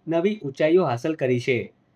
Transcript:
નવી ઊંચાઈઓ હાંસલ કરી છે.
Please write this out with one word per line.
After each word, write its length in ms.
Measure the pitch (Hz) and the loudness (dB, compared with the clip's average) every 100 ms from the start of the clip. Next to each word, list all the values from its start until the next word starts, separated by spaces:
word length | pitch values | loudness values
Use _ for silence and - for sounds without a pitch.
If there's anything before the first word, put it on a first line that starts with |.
| 160 | -4
નવી 320 | 165 196 208 | 0 0 -2
ઊંચાઈઓ 400 | 139 123 156 180 | -8 0 2 4
હાંસલ 300 | 156 120 160 | 2 -2 -4
કરી 260 | 156 131 123 | -2 0 0
છે. 320 | 135 120 98 _ _ | 0 -2 -4 _ _